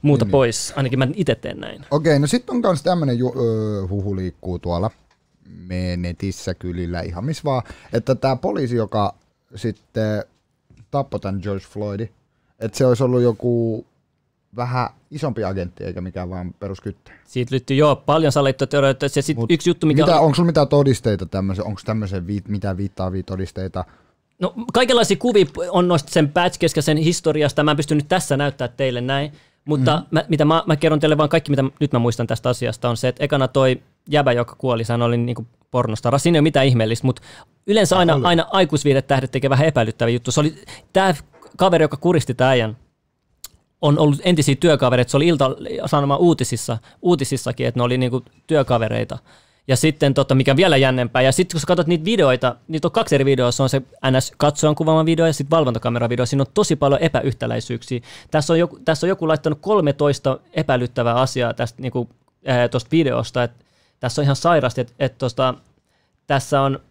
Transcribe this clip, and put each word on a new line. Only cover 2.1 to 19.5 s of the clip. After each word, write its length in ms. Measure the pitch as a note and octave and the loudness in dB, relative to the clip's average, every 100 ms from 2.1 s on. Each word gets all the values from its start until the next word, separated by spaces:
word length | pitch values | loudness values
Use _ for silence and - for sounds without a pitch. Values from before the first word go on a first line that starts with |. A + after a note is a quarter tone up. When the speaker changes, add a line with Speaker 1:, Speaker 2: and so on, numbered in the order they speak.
| D3 | 2
Speaker 2:
no 80 | D3 | 2
sit 220 | B3 - | 0 -2
on 120 | B3 | -2
kans 220 | A3 E3+ | 0 0
tämmönen 340 | - F3 D3 A#2+ | 0 0 0 0
ju-, 140 | B2+ B2 | -2 0
ö, 500 | A#2 A2 A2 G#2 F#2+ | -2 0 -2 -4 -4
huhu 280 | G2+ G2 G2 | -4 -4 -4
liikkuu 440 | F#2 - F#2 F2 | -6 -8 -10 -8
tuolla 320 | E2+ E2+ G#2+ - _ _ _ _ - F2 F2+ | -4 -4 -4 -6 _ _ _ _ -20 -20 -10
me 300 | F2+ F#2 F2+ | -6 -4 -4
netissä, 560 | F2 E2+ G2 F#2 - | -6 -6 -8 -8 -10
kylillä, 480 | F2 F2+ F2 F2 F2 | -8 -8 -8 -6 -6
ihan 240 | E2+ E2 B2 | -8 -8 -8
missä 160 | D#3+ C#3+ | -6 -4
vaan, 180 | C3 - - - | -4 -6 -18 -6
että 220 | - - C3 | -6 -2 -2
tää 200 | C3+ B2+ | 0 -2
poliisi, 400 | F#3 - B2+ A#2+ | -4 -4 -2 -2
joka 380 | G#2+ A2 G2+ - _ _ _ A2 | -2 -2 -4 -4 _ _ _ -8
sitten 680 | A#2 G2+ _ - A2 G#2+ - _ _ _ _ - - | -8 -8 _ -4 -2 -4 -8 _ _ _ _ -20 -8
tappoi 280 | C#3 C3+ G#2 | -6 -4 -6
tän 200 | G2 G2 | -6 -6
George 220 | F#2+ G2 - | -6 -8 -8
Floydin, 400 | G#2+ G#2 G2+ A2 _ _ _ _ _ | -10 -8 -6 -10 _ _ _ _ _
että 180 | A2+ - | -10 0
se 80 | C3 | 2
olisi 180 | A#2+ | 2
ollut 180 | C3 B2 | 2 2
joku 640 | A#2+ A2+ B2 A#2+ A#2 A2 - _ _ _ _ _ _ G2+ | 2 0 -2 0 0 -4 -10 _ _ _ _ _ _ -8
vähän 340 | B2 B2+ A#2+ _ _ | -4 -4 -4 _ _
isompi 320 | D3+ D#3 A2+ | -8 -6 -4
agentti 400 | G2 F#2+ F2+ - | -4 -4 -8 -8
eikä 180 | G2 F2+ | -10 -8
mikään 280 | F2+ F2+ F2+ | -10 -8 -10
vaan 240 | F#2 F2+ - | -8 -10 -10
peruskyttä. 520 | G2 F#2+ G2+ G2+ _ - _ | -12 -10 -12 -14 _ -20 _
Speaker 1:
Siitä 300 | B2+ A#2+ C3 | -6 -4 -4
lyttyy, 220 | - C#3 | -2 2
joo, 180 | D3+ C3+ | 2 2
paljon 360 | - D3+ D#3 | 0 2 2
salaliittoteorioita. 720 | D3 C#3 C3+ C3+ D3 C3+ B2+ C#3+ - | 2 0 0 -2 2 2 0 -2 -2
Ja 60 | |
sit 160 | C#3 C3+ | -2 -4
Speaker 2:
Mut 140 | A2+ | 0